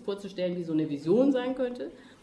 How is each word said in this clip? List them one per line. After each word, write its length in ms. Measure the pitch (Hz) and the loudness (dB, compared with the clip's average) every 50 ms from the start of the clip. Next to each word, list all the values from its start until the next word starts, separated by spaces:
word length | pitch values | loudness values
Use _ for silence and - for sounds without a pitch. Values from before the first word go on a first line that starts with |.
| - | -8
vorzustellen, 540 | - 196 202 - 196 - - 180 180 175 | -8 -8 -6 -8 -10 -6 -4 -2 -2 -2
wie 80 | 175 170 | -4 -4
so 80 | 165 160 | -2 0
eine 160 | 156 156 143 | 0 0 0
Vision 420 | 143 139 151 165 190 233 269 285 | -2 -4 2 4 4 6 6 6
sein 240 | 262 247 247 254 262 | 4 2 0 -2 -2
könnte, 380 | 262 262 240 240 254 269 349 - - - - - - | -2 -4 -4 -4 -6 -10 -12 -12 -16 -20 -20 -20 -20